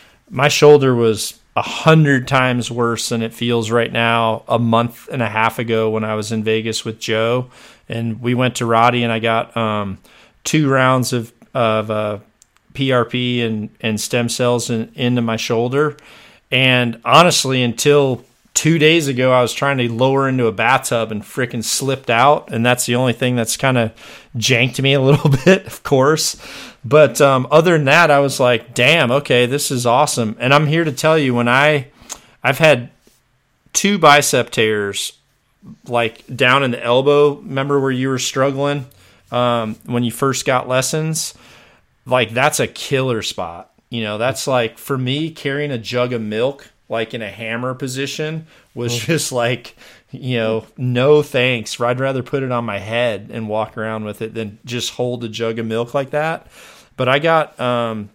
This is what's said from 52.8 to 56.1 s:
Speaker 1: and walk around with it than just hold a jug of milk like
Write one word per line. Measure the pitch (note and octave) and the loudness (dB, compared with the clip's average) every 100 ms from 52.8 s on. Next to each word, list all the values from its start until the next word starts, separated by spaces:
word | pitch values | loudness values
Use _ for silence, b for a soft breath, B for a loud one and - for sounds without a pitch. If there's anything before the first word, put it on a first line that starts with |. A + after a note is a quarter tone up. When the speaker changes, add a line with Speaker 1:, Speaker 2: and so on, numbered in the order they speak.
| G#2+ A#2 A#2+ G2+ G#2+ | -4 -2 -2 -4 -8
Speaker 1:
and | A#2 A2 | -10 -6
walk | G#2+ G#2+ A2+ | -4 -6 -6
around | A2 A2 G#2+ | -6 -6 -8
with | G#2 | -10
it | A2 A2 | -10 -8
than | G#2 G#2+ B2+ | -10 -12 -10
just | A#2+ - | -8 -6
hold | - B2 B2 | -6 -6 -6
a | A#2 | -8
jug | A2 A#2 A2+ | -6 -6 -4
of | A2+ | -4
milk | A2+ A#2+ | -4 -4
like | C#3+ C3 | -6 -4